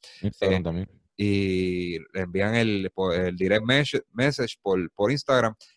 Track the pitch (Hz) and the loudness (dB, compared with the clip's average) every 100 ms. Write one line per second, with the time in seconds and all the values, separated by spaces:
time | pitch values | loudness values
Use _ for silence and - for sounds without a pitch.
0 | - - 101 - 98 90 82 85 98 _ | -20 -8 -6 -2 0 0 0 -4 -6 _
1 | _ - 101 98 98 92 92 90 87 82 | _ -4 0 0 0 0 0 -2 -4 -8
2 | - 95 90 92 101 117 113 104 95 - | -8 -8 -4 -2 0 2 2 0 -2 -2
3 | 95 87 92 90 95 104 113 135 147 - | 0 0 0 0 2 2 2 2 2 -4
4 | - 110 135 143 120 - 98 95 85 - | -6 -2 0 0 -4 -4 -2 0 0 -2
5 | 104 139 - 131 117 110 - | 0 0 2 2 2 -2 -18